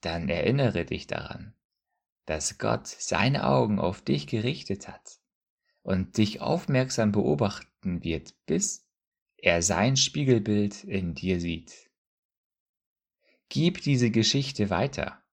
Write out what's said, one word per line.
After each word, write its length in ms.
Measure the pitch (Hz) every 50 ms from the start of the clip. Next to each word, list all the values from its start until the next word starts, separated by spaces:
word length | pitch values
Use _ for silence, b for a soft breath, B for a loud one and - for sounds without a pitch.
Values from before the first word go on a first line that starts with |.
dann 260 | - 85 82 85 82 67
erinnere 560 | 85 85 - - 123 139 139 117 95 85 85
dich 240 | - - 87 - -
daran, 460 | - - 71 - - - - 101 - _ _ _ _ _ _ _ _ _ _ _ _ _ _
dass 320 | - 78 78 - - - _
Gott 280 | 110 107 113 120 -
seine 640 | - - - - - - 82 98 120 139 - - -
Augen 320 | 135 135 123 110 107 98
auf 220 | - 87 98 -
dich 260 | _ - 139 143 143 -
gerichtet 640 | - 113 107 123 147 139 - - 98 98 - -
hat 320 | - - _ - - _ _ _ _ _ _ _ _ _ _ _ _ _
und 360 | _ - 95 92 92 - - -
dich 240 | 107 104 - -
aufmerksam 720 | - 123 147 175 - - 143 127 127 131 - - 110 104 101
beobachten 880 | 104 101 127 147 143 120 98 - - - _ _ _ - 95 90 85 -
wird, 320 | 82 80 76 - - - _ _
bis 440 | - 78 175 202 - - - _ _ _ _ _ _ _ _ _ _ _ _
er 240 | - 90 85 85
sein 340 | 85 92 98 82 101 120 135
Spiegelbild 880 | 131 - - - 147 147 131 127 113 101 107 104 104 104 101 101 - -
in 320 | 202 143 95 92 85 82
dir 240 | - - 92 92 87
sieht. 500 | 85 80 82 82 - - - - - _ _ _ _ _ _ _ _ _ _ _ _ _ _ _ _ _ _ _ _ _ _ _ _ _ _ _ _ _ _ _ _ _
Gib 340 | - 135 156 175 175 -
diese 300 | - 147 143 127 120 117
Geschichte 580 | 104 113 110 - - 139 139 135 - - 104 95
weiter. 540 | 95 85 113 143 - - - - - - _ _